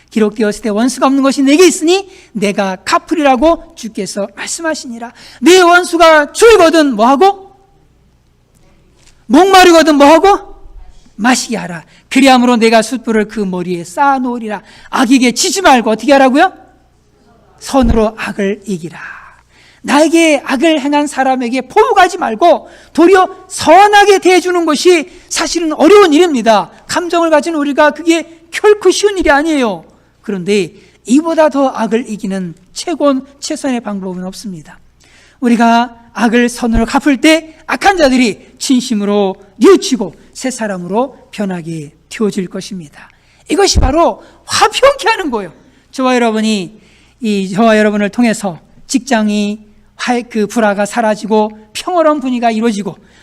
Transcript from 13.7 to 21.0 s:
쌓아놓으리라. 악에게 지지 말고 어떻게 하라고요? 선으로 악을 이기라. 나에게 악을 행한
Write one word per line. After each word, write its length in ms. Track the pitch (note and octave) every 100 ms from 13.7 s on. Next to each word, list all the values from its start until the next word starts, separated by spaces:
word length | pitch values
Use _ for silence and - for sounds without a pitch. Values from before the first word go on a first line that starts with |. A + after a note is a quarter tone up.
| F3
쌓아놓으리라. 800 | E3+ D4+ C#4 C4+ B3+ A#3+ A3 G3 - - -
악에게 420 | - B3 C4+ B3
지지 300 | A#3 F#4 F#4+
말고 280 | F#4 B3+ A3
어떻게 220 | A3 A#3
하라고요? 400 | C#4 C4+ C4+ F#4 - - _ _ _ _ _ _ _ _ _
선으로 560 | - C4+ A#3 A#3 G#3+ A3
악을 460 | G#3 G3+ G3 G#3 -
이기라. 540 | F3+ D#3+ - - - - _ _ _ _ _
나에게 600 | G3+ C4+ D#4 E4 E4 C#4
악을 340 | - B3+ E4 D#4
행한 260 | C#4 D4